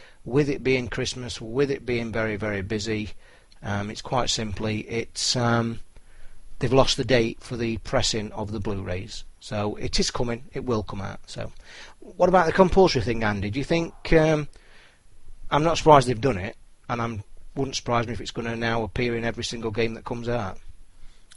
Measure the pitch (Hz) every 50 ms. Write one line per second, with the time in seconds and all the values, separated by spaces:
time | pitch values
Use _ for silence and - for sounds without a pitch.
0 | - - - - - 117 117 143 151 143 139 120 117 131 131 127 123 104 - -
1 | 127 - - 131 123 117 - - 113 110 110 131 143 135 139 - - 123 120 117
2 | 117 113 107 117 110 110 107 98 107 107 104 98 92 98 113 107 104 113 107 107
3 | 107 98 - - - - - - - - - - - 104 101 101 101 104 - -
4 | - - 139 127 113 104 - - 110 - - 123 110 110 107 107 - - 113 117
5 | 120 - - - - - - 127 120 117 117 117 117 117 113 107 - - - -
6 | - - - - - - - - - - - - - 113 127 135 127 - - -
7 | 131 110 131 120 113 117 120 - - - 123 113 120 113 113 107 - - - 127
8 | 110 - - 110 104 104 98 107 107 104 107 107 95 101 101 95 98 92 90 92
9 | 101 107 - - - - - - - - 107 104 104 107 - - 120 - - -
10 | 196 - - - 127 117 117 117 123 - - - - 127 117 107 101 - - 101
11 | 98 98 98 - - - - 117 110 - - - - - - - - - - -
12 | - - - - 175 180 175 180 165 160 - - 190 175 - 190 190 170 - 131
13 | 98 123 113 113 113 107 104 101 95 101 104 139 135 - 170 165 165 - - -
14 | - - - 160 156 160 156 151 147 - - - - - - - - - - _
15 | - - - - - - - - - - 151 143 156 170 156 - - 160 151 139
16 | 123 123 123 110 123 135 113 92 92 113 - - - - - - - - 123 117
17 | 117 117 117 101 - - - - - - - 139 139 135 131 - - - 120 117
18 | 117 117 117 98 101 - - - 117 117 117 117 117 117 117 117 110 104 - -
19 | 123 120 117 113 117 117 110 120 120 - 123 117 113 113 107 117 113 113 113 110
20 | - - 127 117 117 117 120 120 104 95 - - - - - - - - - -
21 | - - - - - - -